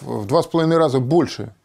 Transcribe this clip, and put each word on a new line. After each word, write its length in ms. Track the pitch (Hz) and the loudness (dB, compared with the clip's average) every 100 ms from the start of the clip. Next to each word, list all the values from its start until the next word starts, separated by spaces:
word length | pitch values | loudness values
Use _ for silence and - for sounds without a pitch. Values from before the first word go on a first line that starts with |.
в 240 | 135 117 104 | -10 -8 -2
два 160 | 156 | 0
с 40 | 165 | 0
половиной 300 | 165 160 165 | 0 2 2
раза 240 | 160 131 | 2 2
больше, 540 | 123 170 143 - 107 - | 2 0 0 -4 -14 -16